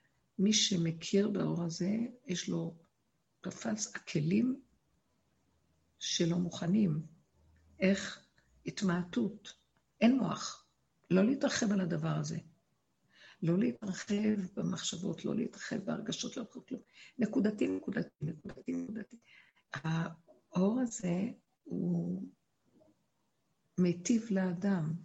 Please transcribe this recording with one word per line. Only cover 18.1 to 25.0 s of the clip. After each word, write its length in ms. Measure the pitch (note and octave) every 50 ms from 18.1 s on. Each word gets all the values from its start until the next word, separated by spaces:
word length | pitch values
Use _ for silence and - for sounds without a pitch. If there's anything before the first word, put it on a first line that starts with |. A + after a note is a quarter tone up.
| _ -
נקודתי, 500 | D3 D#3 - - - - - - - -
נקודתי. 460 | - F2 F2 - A3 A3 G#3+ - - - _ _ - - - _ _ _ _ _ -
האור 1080 | - - D#3+ D#3+ E3 E3 E3+ E3 - _ - - _ _ _ - F3+ F#3 G3+ A3+ B3+
הזה 500 | C4 A#3 - - - F3 F3 F3+ G#3 B3 C4+ - _ _ _ _ -
הוא 600 | - - F3 F3 F3 F3 F3 E3+ F3 F3+ F#3+ F#3+ - - _ _ _ _ _ _ _ _ _ _ _ _ _ _ _ _ _ _ _ _ _ _ _ _ _ _ _ -
מיטיב 500 | - F3+ F3 E3+ F3+ - - A#3+ A3 A3 -
לאדם 640 | G3 F#3+ F#3+ F#3 F3 F3 F#3+ G3+ G3 F3 D#3 D#3 D#3+ E3+